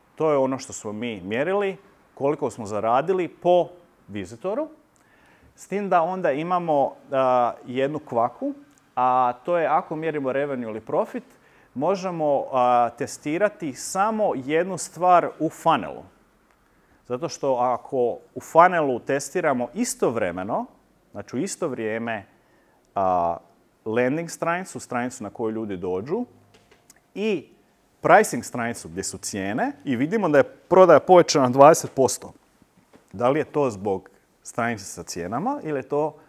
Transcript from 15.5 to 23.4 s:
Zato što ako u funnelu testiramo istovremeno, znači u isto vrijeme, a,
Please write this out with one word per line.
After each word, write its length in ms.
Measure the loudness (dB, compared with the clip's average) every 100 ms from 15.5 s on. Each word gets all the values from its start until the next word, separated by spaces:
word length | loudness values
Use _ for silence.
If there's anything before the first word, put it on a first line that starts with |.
| -2 0 0 -2 -12 -18 _ _ _ _ _ _ _ _ _ -10
Zato 220 | -8 -6
što 260 | -4 -2 2
ako 600 | 0 0 -2 -2 0 -2 -10 -16
u 60 |
funnelu 580 | 0 6 6 4 0 -2
testiramo 680 | -2 -4 -2 -2 -2 -2 -4
istovremeno, 920 | -4 -6 -2 -2 0 -2 -4 -6 -6 -8 _ _ _ _
znači 240 | -16 -10 -6
u 40 |
isto 280 | -6 -6 -6
vrijeme, 580 | -4 -4 -4 -4 -6 -10 _ _ _ _ _ _ -2
a, 420 | 2 2 0 -2